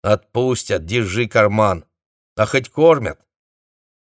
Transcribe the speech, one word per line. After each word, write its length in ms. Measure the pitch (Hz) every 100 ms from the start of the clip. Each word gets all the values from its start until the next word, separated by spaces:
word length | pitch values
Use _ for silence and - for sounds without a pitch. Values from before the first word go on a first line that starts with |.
"Отпустят, 840 | 98 107 - 120 127 123 - 95
держи 420 | 78 117 107 98 120
карман. 580 | 117 104 107 107 90 - _ _ _ _ -
А 100 | 107
хоть 220 | 139 123
кормят?" 500 | - 160 156 107 73 _ _ _ _ _ _ _ _